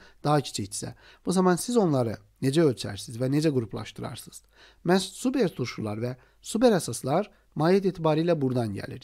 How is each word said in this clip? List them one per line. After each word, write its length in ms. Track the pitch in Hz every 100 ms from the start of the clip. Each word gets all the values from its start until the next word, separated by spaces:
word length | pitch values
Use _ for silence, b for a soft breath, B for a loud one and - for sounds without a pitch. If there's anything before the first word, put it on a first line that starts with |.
| B B
daha 180 | 143 151
kiçikdirsə, 540 | 131 - 101 - 113 - B B
bu 80 | -
zaman 300 | 185 185 175
siz 160 | - 240
onları 400 | 185 135 113 95 - _
necə 240 | 131 147 160
ölçərsiniz 560 | 113 104 101 - 113
və 80 | 131
necə 240 | 143 156
qruplaşdırarsınız? 880 | 131 110 113 107 - 113 110 - - _ b b b
Məhz 300 | 165 190 190
super 340 | - 254 269 185
turşular 540 | - 123 - 110 104
və 140 | 123 131 b b
super 320 | - 220 247
əsaslar 560 | 190 - 117 139 160 208 b b -
mahiyyət 300 | 160 196 190
etibarilə 400 | 180 160 156 170 160
buradan 380 | 131 127 113 98
gəlir. 240 | - 123